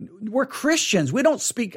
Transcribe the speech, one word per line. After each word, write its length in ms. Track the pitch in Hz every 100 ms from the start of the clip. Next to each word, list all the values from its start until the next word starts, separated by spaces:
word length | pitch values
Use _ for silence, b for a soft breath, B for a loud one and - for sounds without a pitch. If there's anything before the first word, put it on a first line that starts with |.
| - -
We're 240 | 214 233
Christians. 680 | 269 - 285 320 - 190 139
We 100 | 202
don't 180 | 302 277
speak 360 | - - 214